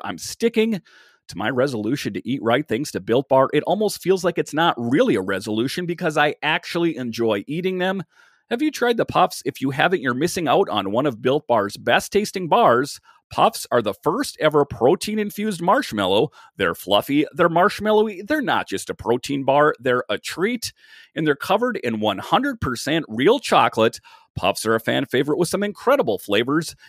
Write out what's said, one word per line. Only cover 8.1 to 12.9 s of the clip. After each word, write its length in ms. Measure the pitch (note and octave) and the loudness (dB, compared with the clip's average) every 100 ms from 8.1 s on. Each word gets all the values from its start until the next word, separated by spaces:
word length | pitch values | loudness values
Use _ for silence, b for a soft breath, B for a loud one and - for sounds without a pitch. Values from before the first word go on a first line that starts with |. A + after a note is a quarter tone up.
| b b b b | b b b b
Have 120 | A#3 | -2
you 80 | D4+ | -2
tried 280 | - A#3+ A3+ | 0 0 0
the 80 | - | 0
Puffs? 360 | D#3+ F3 - C3+ | 2 2 0 -8
If 160 | - | -4
you 80 | C3 | -6
haven't, 320 | C3+ E3 F#3 | 0 2 2
you're 120 | C3 | 0
missing 360 | B2 E3+ F#3+ D3 | 0 -2 -2 2
out 180 | D#3 - | 2 2
on 240 | G#2 F#2+ | 0 0
one 140 | A2+ D3 | 0 0
of 160 | A2 | 0
Built 260 | B2 D3 - | 0 0 2
Bar's 300 | A#2 G2+ - | 0 0 -4
best 340 | A2 D#3+ - | 0 0 2
tasting 380 | G3+ G#3+ G3 E3 | -2 -2 -6 0
bars. 500 | G3+ A#3+ A#2+ C#3 | 4 6 4 2